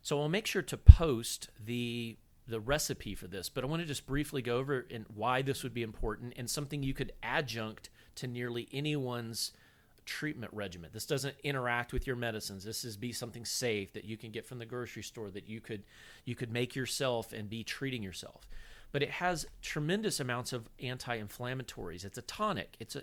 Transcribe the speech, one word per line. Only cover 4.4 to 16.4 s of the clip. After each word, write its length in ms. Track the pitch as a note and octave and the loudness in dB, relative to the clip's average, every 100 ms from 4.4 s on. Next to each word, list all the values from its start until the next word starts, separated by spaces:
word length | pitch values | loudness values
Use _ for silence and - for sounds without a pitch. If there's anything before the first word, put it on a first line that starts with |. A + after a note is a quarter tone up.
go 160 | B2 A#2+ | 2 2
over 300 | C3+ C3+ B2 | 4 0 0
and 160 | A#2 G#2+ | -8 -8
why 280 | G#2 A2 B2+ | -2 2 4
this 220 | C3+ C3 | 4 0
would 100 | C3 | -2
be 100 | A#2 | -2
important 480 | A2+ G#2+ A#2 G#2+ A#2+ A#2+ | -4 0 -2 -2 -6 -6
and 120 | A#2+ | -4
something 320 | - C#3+ D3 | -2 -2 0
you 120 | C3+ | 0
could 180 | C3 B2 - | 0 -2 -4
adjunct 680 | A2+ C#3 C#3 A2+ A2 A2 - - - - | -2 0 0 -2 -4 -6 -16 -18 -16 -6
to 100 | C3 | -4
nearly 440 | A#2+ B2 A#2+ A#2 | -2 0 -2 -2
anyone's 800 | C3+ D3+ D3 B2+ A#2+ A#2 A2+ - - - - - - - | 0 2 2 2 0 -2 -2 -4 -4 -20 -20 -20 -18 -8
treatment 480 | - D3+ D3+ A2 | -4 -2 -2 -6
regimen. 380 | G#2 G2+ F2 D#2+ | -4 -4 -4 -10
This 120 | A2 - | -8 0
doesn't 300 | C#3+ C3+ C3+ | 2 2 -2
interact 480 | D3 C#3 B2 A#2+ A#2+ | 0 2 4 2 2
with 160 | B2+ C3+ | 0 2
your 80 | B2 | 0
medicines. 480 | A#2+ G#2+ - G2 | 0 0 -4 -6
This 220 | G2 A2+ B2 | -6 -4 -4
is 100 | G2+ | -4
be 160 | A#2+ | -4
something 320 | A#2 A#2 A2 | -4 -6 -6
safe 480 | A2+ - B2 G#2+ G2 | -4 0 2 2 0
that 140 | A2 F#2+ | -8 -8
you 100 | A2 | -8
can 160 | A#2 | -6
get 140 | G#2+ - | -8 -8
from 140 | B2 | -10
the 60 | A2+ | -6
grocery 380 | B2 A#2+ - | -6 -6 -8
store 260 | G#2 - G#2 | -10 -8 -8
that 180 | F#2+ F#2 | -8 -8
you 100 | A2 | -10
could, 240 | - G#2+ - - - - | -6 -8 -8 -20 -20 -12
you 120 | - | -6
could 180 | A#2 | -4